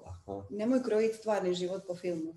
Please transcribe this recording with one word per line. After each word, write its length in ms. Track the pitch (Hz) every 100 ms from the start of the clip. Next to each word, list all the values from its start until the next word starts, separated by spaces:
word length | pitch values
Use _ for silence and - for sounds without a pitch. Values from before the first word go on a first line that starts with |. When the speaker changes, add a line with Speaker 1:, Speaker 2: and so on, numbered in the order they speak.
| -
Speaker 1:
Aha. 380 | - - 98 101
Speaker 2:
Nemoj 320 | 202 226 262
krojit 320 | 247 214 220 220
stvarni 380 | 220 202 185
život 300 | 180 180 185 180
po 100 | 175
filmu. 380 | 185 165 160